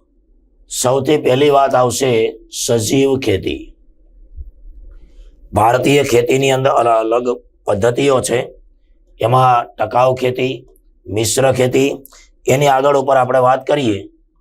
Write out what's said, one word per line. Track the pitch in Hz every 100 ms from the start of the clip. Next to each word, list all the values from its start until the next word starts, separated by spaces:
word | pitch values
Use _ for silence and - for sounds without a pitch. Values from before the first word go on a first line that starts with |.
| _ _ _ _ _ _ - -
સૌથી | 127 135 131 151
પહેલી | 139 131 147 139
વાત | 135
આવશે | 131 123 - 131 113 113 - - -
સજીવ | - 117 104 135 135 135
ખેતી. | 120 95 - 69 - _ _ _ _ - - - - - - - - - - - - _ - 104
ભારતીય | 113 127 139 143 135
ખેતીની | 120 117 135 135 131
અંદર | 135 139
અલગ | 117 113 110
અલગ | 120 123 127 _ _ -
પદ્ધતિઓ | 104 117 120 139 131 -
છે. | 120 - - _ _ _ _ _ -
એમાં | 113 127 127 120 - -
ટકાઉ | 110 127 131 123
ખેતી, | 127 123 131 127 - _ _ _ -
મિશ્ર | 101 113 131 135 131
ખેતી, | 127 131 139 - - - _ _ -
એની | 131 143
આગળ | 131 143 139
ઉપર | 131 135
આપણે | 127 131 127
વાત | 131 -
કરીએ, | 147 120 98 - _ _ _